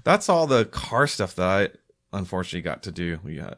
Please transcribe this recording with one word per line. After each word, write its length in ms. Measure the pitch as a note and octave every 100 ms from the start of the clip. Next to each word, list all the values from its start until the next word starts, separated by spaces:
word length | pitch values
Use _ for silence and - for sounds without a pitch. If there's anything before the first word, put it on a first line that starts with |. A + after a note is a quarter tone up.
that's 260 | - G3 -
all 180 | F3 D#3+
the 180 | B2+ A2
car 420 | - - A#2 C#3+
stuff 280 | - F#2+ -
that 120 | F2+ F#2+ G2+ - _ _ _
I 40 | G2
unfortunately 440 | F#2 F#2 F2+ F2+
got 220 | E2 C#2+
to 80 | -
do. 280 | E2 F2 E2 F2
Yeah, 280 | D2+ G1+